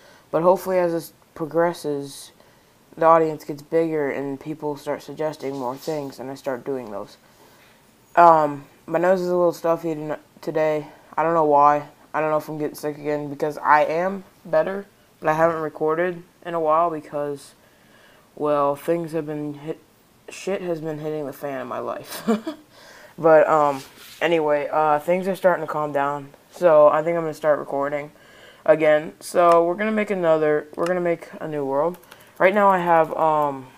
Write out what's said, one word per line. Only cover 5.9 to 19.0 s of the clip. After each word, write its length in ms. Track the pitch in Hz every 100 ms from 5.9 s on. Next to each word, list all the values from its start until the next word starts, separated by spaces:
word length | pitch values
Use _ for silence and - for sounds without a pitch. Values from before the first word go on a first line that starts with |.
| 156 139 127
and 100 | 127
I 60 | 135
start 280 | 143 123
doing 280 | 143 131 113
those. 260 | 101 104 - _ _ _ _ _ _ _ _ _ -
Um, 500 | 170 160 147 143 139 _ -
my 140 | 165
nose 220 | 180 190
is 80 | 180
a 60 | 180
little 180 | 175
stuffy 400 | 165 165 165 165 151
ton-, 220 | 151 147 _ _
today. 460 | - 156 156 151 147 - _ -
I 80 |
don't 120 | 160 170
know 100 | 151
why. 380 | 143 147 147 147 - _
I 60 | 151
don't 120 | 156
know 60 | 156
if 120 | 151
I'm 80 | 156
getting 180 | 151 147
sick 220 | 147 147
again 320 | 147 147 147
because 280 | 139 156 147
I 260 | - 151 151
am 400 | 160 185 196 - _
better, 440 | 180 156 165 196 202 _ _ _
but 80 | 160
I 40 |
haven't 280 | 156 165 160
recorded 600 | 156 - 156 160 180 170 170 _
in 100 | 175
a 60 | 170
while 300 | 156 156 170
because, 640 | 156 147 151 147 143 - _ _ _ _ _ _ _ _ -
well, 400 | 147 147 143 143
things 380 | - 170